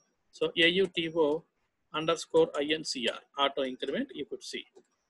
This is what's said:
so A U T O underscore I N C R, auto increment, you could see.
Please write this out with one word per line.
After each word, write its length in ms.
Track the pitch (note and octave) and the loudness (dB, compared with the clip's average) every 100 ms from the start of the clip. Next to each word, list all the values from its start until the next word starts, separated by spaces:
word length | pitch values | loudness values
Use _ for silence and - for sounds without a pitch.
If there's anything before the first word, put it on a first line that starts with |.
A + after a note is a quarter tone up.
| _ _ _ | _ _ _
so 200 | - D#3+ E3+ | -6 -2 2
A 100 | E3 | 4
U 200 | F3+ F#3+ F3+ | 4 0 -2
T 140 | E3 E3 | -4 0
O 280 | D3 D#3 - _ _ _ _ | 2 0 -4 _ _ _ _
underscore 560 | D3+ D#3+ D#3+ - E3 D#3+ D3+ | -4 -2 -2 2 4 4 2
I 100 | D3 D3+ | -2 -2
N 20 | |
C 240 | D3+ C3+ A2+ | -4 -4 -2
R, 120 | - - - | -4 -6 -2
auto 200 | C#3 C#3+ | 0 0
increment, 460 | C3 B2+ C3+ E3 - | -4 -4 -4 -4 -4
you 120 | D3+ C#3 | -8 -10
could 180 | B2+ | -10
see. 220 | - A2+ - - _ _ _ | -10 -12 -12 -18 _ _ _